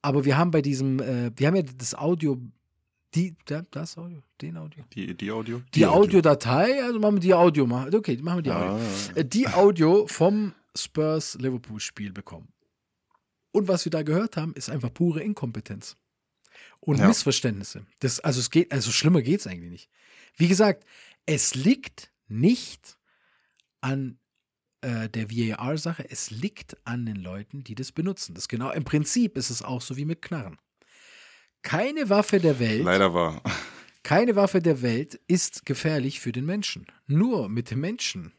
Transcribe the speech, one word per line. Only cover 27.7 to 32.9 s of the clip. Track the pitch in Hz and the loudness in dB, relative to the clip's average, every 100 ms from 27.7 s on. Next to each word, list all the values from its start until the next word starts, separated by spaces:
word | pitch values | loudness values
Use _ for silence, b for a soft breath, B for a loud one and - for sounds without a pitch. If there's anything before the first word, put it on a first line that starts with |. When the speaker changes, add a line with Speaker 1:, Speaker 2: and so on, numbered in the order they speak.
Speaker 1:
das | 110 131 | -12 -10
benutzen. | - 180 190 - | -4 -6 -6 -12
Das | 87 - | -12 -8
genau, | 113 131 | -6 -4
im | - | -6
Prinzip | 131 151 151 247 226 131 | -2 0 0 0 0 0
ist | 123 | -4
es | 120 | -6
auch | - 123 | -6 -8
so | - 135 | -6 -8
wie | |
mit | 151 165 | -6 -6
Knarren. | - 165 117 147 _ _ b b b b b b b _ | -8 -8 -8 -16 _ _ b b b b b b b _
Keine | - 165 247 311 240 | -4 -2 -2 -2 2
Waffe | 202 202 196 | 2 4 4
der | 170 131 | 4 2
Welt | 113 107 | 2 2
Speaker 2:
Leider | 90 | 4